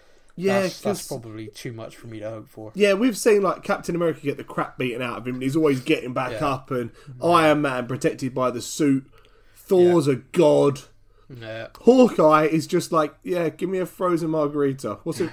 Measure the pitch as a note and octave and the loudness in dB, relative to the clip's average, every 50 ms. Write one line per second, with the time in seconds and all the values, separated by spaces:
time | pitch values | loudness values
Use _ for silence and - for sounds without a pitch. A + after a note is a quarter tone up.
0 | _ _ - _ _ _ - - F3+ G3 G3 G3 F#3+ F3 - - - G#3 G3 F3 | _ _ -20 _ _ _ -10 -4 -2 0 0 2 0 -2 -4 -4 -4 -4 -4 -4
1 | - - D3 B2+ A#2 A2+ G#2+ A2 A2 G#2 - - - C3+ A#2 A2+ A2+ - - - | -6 -10 -10 -10 -10 -12 -14 -14 -14 -14 -14 -12 -12 -12 -12 -12 -14 -14 -16 -18
2 | - A#2 A2 G#2+ G#2+ A2 A2+ G#2+ G#2+ - - - G#2+ G#2+ - F#3 G3+ G3+ G3 F#3+ | -18 -16 -14 -12 -10 -10 -12 -12 -16 -18 -18 -18 -16 -10 -2 0 2 2 2 2
3 | A#3+ C4 G3+ - - A#3+ G#3 G3+ G3 F3 - - - - G3 - - - F3 E3+ | 2 0 0 2 2 4 4 4 2 0 -2 -4 -4 -6 -6 -6 -4 -6 -4 -2
4 | F3 E3 D3 - - C#3+ C3 - A2+ - - - D3+ - - - C3 B2+ A2+ A#2+ | 0 -2 -2 -4 -6 -8 -8 -8 -10 -10 -6 -6 -6 -6 -6 -6 -6 -4 -4 -6
5 | B2+ A#2+ A2 G2+ A2+ B2+ B2+ B2+ C3 C3+ C#3 D#3+ D#3 D3 C#3 B2+ - - D#3 - | -8 -8 -8 -8 -8 -8 -6 -4 -4 -2 0 2 2 2 2 0 0 0 -2 -2
6 | - B2 B2 C3+ C3 B2 A#2 G#2+ D3+ C#3+ C3 C3 - - C#3 B2 A#2+ A2+ - - | -2 -6 -6 -6 -6 -4 -4 -4 -4 -4 -4 -4 -6 -6 -6 -6 -6 -6 -10 -18
7 | - C#3 B2+ B2+ - E3 F3 E3 D#3+ D3+ D3 D3 D3 C#3 C3 B2 A#2+ A#2 C3 - | -20 -20 -12 -2 2 4 4 6 6 4 4 2 0 -2 -2 -4 -6 -6 -6 -2
8 | - D#3+ - B2+ C3+ B2+ B2+ C3 B2+ B2 A#2 A#2 - - - - D#3+ C#3+ C3+ C3+ | -2 -2 -2 -2 -8 -6 -4 -2 -2 -2 -2 -4 -10 -10 -4 0 2 2 2 0
9 | - - _ - _ _ _ _ _ - _ - - - G3 F3+ F3+ F3 F3 E3+ | -2 -8 _ -20 _ _ _ _ _ -20 _ -14 -4 0 4 6 6 6 6 4
10 | C#3 D3 C3 - - - - F#3 E3 D3 D3 C#3+ C#3+ C#3+ C#3 - - - _ _ | 2 2 0 -2 -4 -6 2 4 4 6 6 6 4 2 2 -2 -10 -20 _ _
11 | _ _ _ _ _ - C#3 A#2+ A2+ A2 A2 A2+ A2+ - - - - A3+ B3+ C4 | _ _ _ _ _ -20 -18 -16 -14 -12 -12 -12 -14 -14 -8 0 4 6 8 8
12 | B3+ G3+ - - E3 D#3 D#3 D#3 D#3 D3+ D#3 D#3+ C#3 - F3+ E3+ - - F3 D#3+ | 8 6 6 4 4 6 6 6 4 2 0 -2 -2 0 -2 -2 -2 0 0 0
13 | D3+ D3+ - _ - F#3 F3+ F3 E3+ D#3 D3+ - - F3 F#3+ F#3 F3+ F3+ - - | 0 -2 -6 _ -8 -6 -4 -2 -2 -4 -4 -4 -6 -4 -4 -4 -6 -6 -6 -4
14 | F#3+ F3 F3 D#3 E3+ D#3+ D#3+ D#3 D3 D3 D3 D3 C#3+ C#3 C3+ C3+ - A2 G2+ - | -2 -2 -2 -2 -2 -2 -2 -2 -2 -2 -2 0 -2 -2 -2 -4 -6 -8 -8 -8
15 | - E3 D3+ - F3+ D#3 | -8 -8 -6 -4 -6 -6